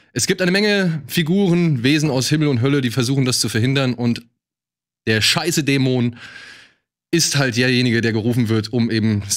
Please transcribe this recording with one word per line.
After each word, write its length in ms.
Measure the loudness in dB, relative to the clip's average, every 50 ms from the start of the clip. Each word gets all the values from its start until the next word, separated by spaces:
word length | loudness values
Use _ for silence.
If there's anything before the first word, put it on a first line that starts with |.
| _ _ -6
es 140 | -4 -2 -2
gibt 140 | -2 0
eine 100 | 0 0
Menge 520 | 2 2 2 2 2 2 0 0 -2 -4 -6 -6
Figuren, 760 | -4 -2 0 0 2 2 2 2 2 2 2 2 0 0 2
Wesen 260 | 2 2 2 0 0
aus 200 | 0 -2 0 0
Himmel 180 | 0 0 2 0
und 140 | 0 0
Hölle, 180 | 0 2 2 0
die 80 | 0 -2
versuchen, 360 | -2 -2 -2 0 0 0 0
das 140 | 0 0 -2
zu 100 | -2 -2
verhindern. 440 | -2 0 0 0 0 0 0 -2 -2
Und 320 | -2 -2 -2 -2 -4 -6 _ _ _ _ _ _ _ _ _ _ _ _ _ _ _ _ -2
der 140 | 0 0
Scheißedämon 960 | 0 0 0 0 -2 -2 -2 -2 0 0 0 2 2 2 2 0 0 -2 -4 -6 -14 -20 -20 -20 -20 -20 -20 -20 -20 -20 _ _ _ _ _ _ _ _
ist 260 | 0 0 0 0 0 0
halt 200 | 0 0 0 0
derjenige, 440 | 2 2 2 2 2 2 2 2
der 120 | 2 0 0
gerufen 340 | 0 0 0 0 0 0 2
wird, 240 | 0 0 -2 -2
um 180 | -2 -2 0 0
eben 340 | 0 0 0 2 0 0 -2 -4 -4